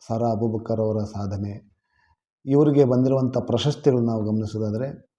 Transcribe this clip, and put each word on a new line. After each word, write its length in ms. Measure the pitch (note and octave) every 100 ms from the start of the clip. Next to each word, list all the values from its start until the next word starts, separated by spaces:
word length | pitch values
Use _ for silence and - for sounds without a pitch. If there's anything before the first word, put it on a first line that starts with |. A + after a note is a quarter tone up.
| -
ಸಾರಾ 220 | A2+ A#2
ಅಬೂಬಕ್ಕರ್ 500 | G#2+ A#2 A2 A2+ A2+
ಅವರ 180 | A2 G#2+
ಸಾಧನೆ. 720 | G#2 G#2 G2+ G2 G2+ G#2 - _ _ _ _ _ _ _ C3+
ಇವರಿಗೆ 380 | C#3+ D3+ C#3+
ಬಂದಿರುವಂಥ 540 | B2+ B2+ C3 C3+ B2+ B2
ಪ್ರಶಸ್ತಿಗಳು 600 | - A2+ D3 - C#3+ B2+
ನಾವು 240 | A#2 A2
ಗಮನಿಸೋದಾದರೆ, 840 | G#2 A2 G#2+ G#2+ G#2+ A2 C3+ - _